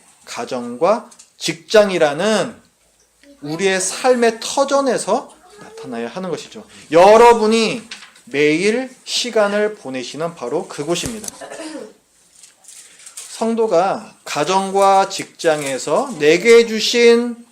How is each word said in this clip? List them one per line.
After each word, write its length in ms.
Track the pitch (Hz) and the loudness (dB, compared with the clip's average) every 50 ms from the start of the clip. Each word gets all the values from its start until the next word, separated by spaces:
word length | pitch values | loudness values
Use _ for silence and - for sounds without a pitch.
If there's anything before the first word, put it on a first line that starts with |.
| _ _ _ _ _ | _ _ _ _ _
가정과 840 | - - - 120 117 135 123 120 120 120 123 160 185 214 233 226 - - - - _ _ - | -14 -12 -10 -8 -8 -8 -8 -8 -10 -6 -2 0 0 0 0 -4 -10 -20 -20 -20 _ _ -10
직장이라는 1160 | - - 156 160 - - - 214 208 202 185 165 160 147 143 156 185 214 220 196 160 123 - - _ _ _ _ _ _ _ _ _ _ _ _ _ - - _ | -8 -8 -8 -8 -4 2 4 4 4 4 2 0 0 0 0 -2 -2 -2 0 -2 -2 -4 -8 -16 _ _ _ _ _ _ _ _ _ _ _ _ _ -20 -20 _
우리의 400 | 143 147 156 170 196 190 190 190 | -12 -10 -6 -2 0 0 0 -2
삶의 580 | 190 - - - - 262 254 240 233 226 226 226 | -2 -6 -6 -2 0 0 2 2 2 0 0 -2
터전에서 920 | - - - 285 277 269 285 277 277 269 214 165 - 180 208 269 277 - - _ _ - - - | -6 -6 -4 -2 -2 0 0 0 0 0 -2 -2 -2 -2 -4 -4 -4 -8 -18 _ _ -20 -20 -20
나타나야 480 | - - - - - 135 123 117 117 117 | -20 -20 -20 -18 -14 -12 -10 -10 -10 -10
하는 220 | - 185 190 180 | -10 -10 -10 -8
것이죠. 320 | 151 - - - - 110 104 - - - - - | -8 -10 -12 -14 -18 -20 -20 -20 -20 -20 -6 2
여러분이 920 | 147 165 185 202 220 226 240 240 233 214 214 214 226 226 226 196 156 226 - - - - - - _ _ _ | 4 6 8 8 8 10 10 8 6 6 4 0 0 0 0 -2 -4 -8 -12 -16 -20 -20 -20 -20 _ _ _
매일 640 | - - 139 151 151 151 165 190 208 220 247 262 254 - - _ | -6 -2 0 2 2 2 0 0 0 -2 -2 -4 -8 -12 -18 _
시간을 720 | - - - - 240 214 220 208 202 202 208 208 208 214 | -8 -6 -6 -6 -2 0 0 0 0 0 -2 -2 -4 -6
보내시는 640 | - - 131 131 131 123 - - 139 165 170 170 | -8 -12 -10 -10 -10 -10 -10 -10 -8 -8 -8 -8
바로 320 | - 120 120 139 165 190 - | -10 -10 -6 -6 -6 -6 -8
그곳입니다. 600 | - - 143 156 175 170 - - 226 214 - - - - - - - - 320 311 311 262 214 214 - _ _ _ _ _ _ _ _ _ - - _ _ _ - - - - - _ - - - - - - - | -10 -8 -6 -4 -4 -4 -4 -6 -8 -10 -12 -14 -16 -16 -16 -18 -16 -16 -14 -14 -14 -16 -16 -18 -20 _ _ _ _ _ _ _ _ _ -20 -20 _ _ _ -20 -20 -20 -20 -20 _ -20 -20 -20 -20 -20 -20 -16
성도가 840 | - - 233 226 226 226 226 220 180 165 185 196 156 - 107 - - _ - | -10 -6 -4 -4 -2 -2 -2 0 0 0 0 0 -2 -6 -10 -14 -20 _ -14
가정과 840 | - - 143 151 151 190 190 196 190 185 196 196 196 196 196 196 190 | -8 -6 -4 -2 -2 0 -2 -2 -2 0 2 4 4 4 4 2 0
직장에서 1080 | - - 135 - - - - 165 151 151 143 135 135 123 - 147 151 202 262 285 220 151 | -4 -10 -12 -14 -12 -4 -2 0 0 0 -2 -6 -6 -6 -4 -2 -2 -2 -2 -4 -4 0
내게 460 | 147 151 165 175 190 233 233 233 233 | 2 2 2 4 6 6 6 6 6
주신 800 | 220 220 214 208 - - 240 233 233 233 233 240 240 233 - - _ | 4 0 -4 -2 -2 2 4 4 6 4 4 2 -2 -8 -12 -16 _